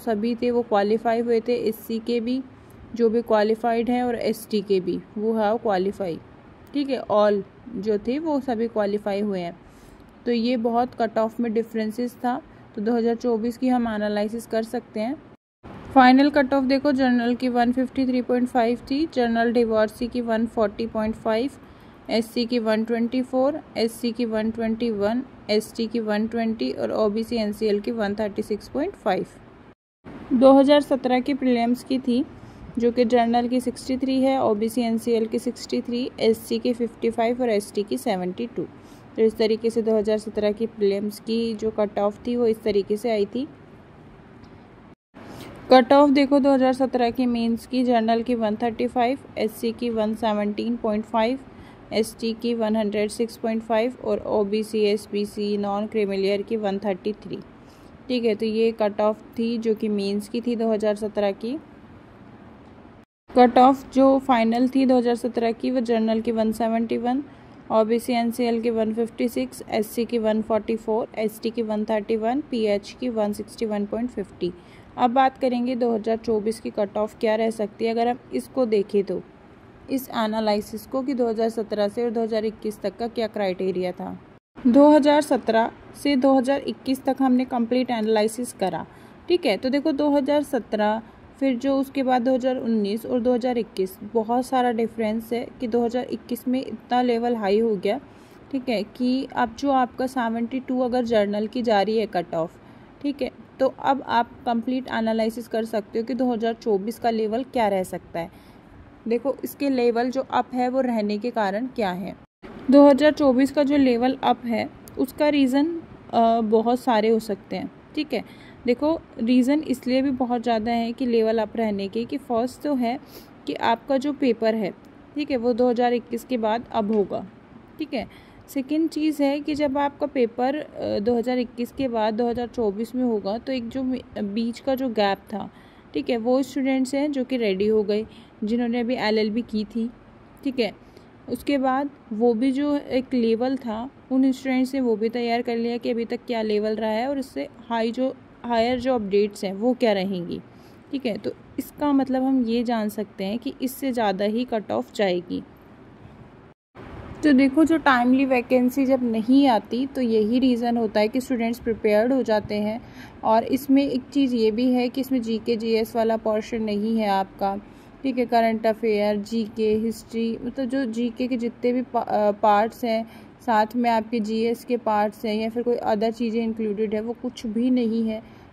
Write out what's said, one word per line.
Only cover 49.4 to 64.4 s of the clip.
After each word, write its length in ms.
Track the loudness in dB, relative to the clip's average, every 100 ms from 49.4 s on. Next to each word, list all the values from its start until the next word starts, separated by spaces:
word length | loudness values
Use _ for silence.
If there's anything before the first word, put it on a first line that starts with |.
| -4 -2 -6
की 180 | -4 -4
वन 240 | -2 -2
सेवनटीन 640 | -2 -2 0 -2 -2 -4 -2
पॉइंट 280 | -2 -2
फ़ाइव, 340 | -2 0 0 -2 -8 -20 -20 -20 -6
एसटी 400 | -2 -2 -4 -6
की 220 | -4 -4
वन 220 | -2 0 0
हंड्रेड 340 | 0 0 -2
सिक्स 260 | -2 -6 -4
पॉइंट 260 | -4 -4
फ़ाइव 340 | 0 0 0 -2
और 140 | -4 -4
ओबीसी, 600 | 0 0 0 -2 -2 0
एसबीसी, 760 | 2 2 -2 -4 -4 -4 -2 -2
नॉन 300 | -2 -4 -2
क्रीमी 300 | -2 0 0
लेयर 260 | 0 0
की 140 | -2 -4
वन 220 | -2 -2
थर्टी 340 | -2 -4 -4
थ्री। 260 | -8 -10 -14 -14 -20 -20 -20 -20 -16 -4
ठीक 160 | 0
है, 100 | 0
तो 120 | 0 0
ये 260 | 2 0
कट 280 | 2 -2 2
ऑफ 220 | 0 0 -6 -4
थी 200 | -2 -2
जो 160 | 0
कि 140 | 0 0
मेंस 400 | -2 -2 -4 -4
की 120 | -4
थी 160 | -2 -2
दो 160 | 0
हज़ार 220 | 0 0
सत्रह 380 | -2 -4 -2 -2
की। 260 | -2 -6 -8 -10 -20 -20 -20 -20 -20 -20 -20 -20 -20 -20 -20 -20 -20 -20 _ 0 6
कट 220 | 8 8
ऑफ 340 | 6 4 0
जो 260 | 4 6 4
फाइनल 500 | 4 2